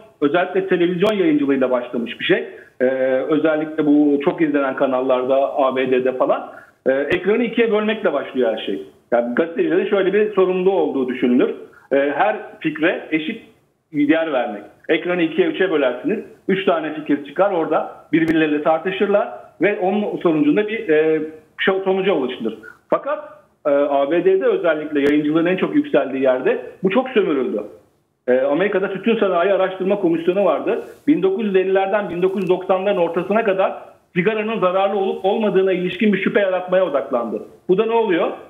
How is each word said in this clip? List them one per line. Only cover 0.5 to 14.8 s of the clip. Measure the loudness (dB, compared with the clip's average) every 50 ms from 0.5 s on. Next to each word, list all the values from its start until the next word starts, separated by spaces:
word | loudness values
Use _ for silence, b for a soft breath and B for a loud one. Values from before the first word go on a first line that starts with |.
| -2 -2 -2 0
televizyon | 0 2 2 0 2 2 2 2 2
yayıncılığıyla | 2 2 2 2 2 2 2 2 2 2 2
başlamış | 0 -2 -2 -4 -6 -6 -6 -6 -8 -6
bir | -2
şey. | 0 0 0 -2 B B B B B _ -2
E, | 0 0 0 0 0 0 0 0 0 0
özellikle | 0 2 2 2 0 0 -2 -4 -4 -2 2
bu | 4 4 4 4 4 2 2 0
çok | 0 0 2 0
izlenen | 0 2 0 0 -2 0
kanallarda, | 0 0 0 0 0 0 0 0 0 2 2 2 2 2 0 0 0
A | 0 0 0
B | 0 0 0
D'de | 0 2 2 0 0
falan, | 0 0 0 0 -2 -4 B B B B B B _ _
e, | 0 0
ekranı | 0 0 -2 -2 -2 0 0 0 0 0
ikiye | 0 0 0 2 2 2
bölmekle | 0 0 -2 -2 -2 -2 -2 -2
başlıyor | -2 -4 -4 -2 0 0 0 -2
her | -2
şey. | -6 -6 -8 -8 -10 -12 -18 _ _ _ 0
Yani | 0 0 0 -2
gazetecide | -4 -4 -4 -2 -2 -2 0 0 0 0 0
şöyle | 0 0 0 2 2
bir | 2 0 2 2
sorumluluğu | 2 2 2 0 0 0 2 2
olduğu | 2 0 0 0 -2 -2 -2
düşünülür. | -2 0 0 2 4 4 2 2 0 -6 -12 B B B B B 0
E, |
her | 2 2 0 0 0 0 0 0 -2 -8 -14 -14 -8
fikre | -6 -6 -2 0 0 0 0 -2 -4 -4
eşit | -4 -4 -4 -6 -8 -10 -12 -20 _ _ _ _ _ _ _ _ -2
yer | 0 2 2 2 2 0 0 -2
vermek. | -2 -2 -2 -6 -10 -14 -16 -20 _